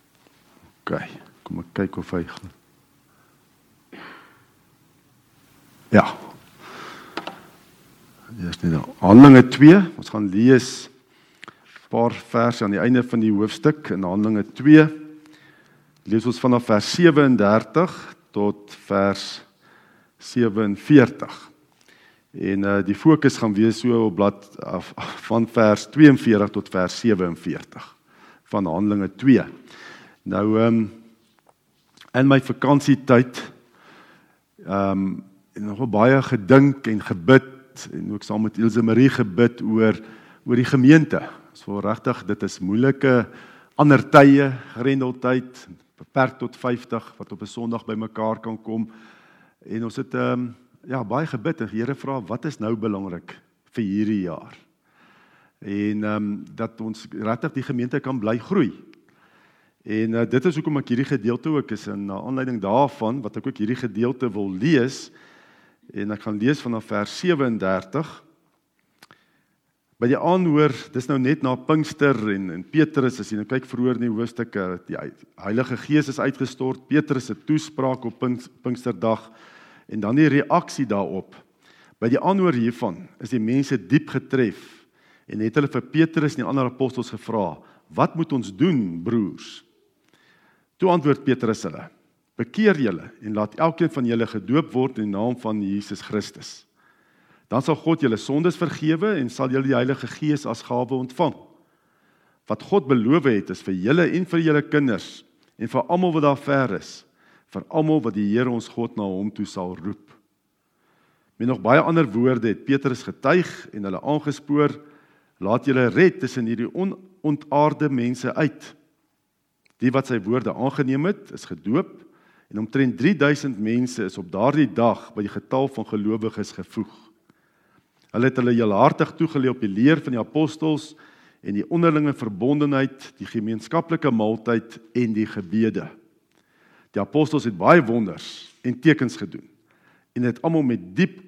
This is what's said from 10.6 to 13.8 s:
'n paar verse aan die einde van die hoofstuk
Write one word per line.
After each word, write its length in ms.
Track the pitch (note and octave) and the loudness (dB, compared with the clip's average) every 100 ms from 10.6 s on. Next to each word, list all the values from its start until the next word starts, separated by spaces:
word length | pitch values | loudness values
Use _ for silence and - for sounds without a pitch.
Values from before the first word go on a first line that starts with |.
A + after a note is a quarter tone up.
| A#2+ - - _ _ _ _ _ - | 4 -10 -16 _ _ _ _ _ -20
'n 400 | - _ - - | -20 _ -20 -6
paar 240 | A#2 A#2 | 0 0
verse 520 | A2 - A#2+ A#2+ A#2 | -2 -4 0 0 0
aan 120 | G#2 G2+ | -2 0
die 80 | |
einde 180 | G#2+ B2+ | 2 2
van 180 | A#2+ A#2 | 2 0
die 120 | A2 | 2
hoofstuk 600 | G2+ G#2+ - D3+ D3+ | 2 0 0 0 0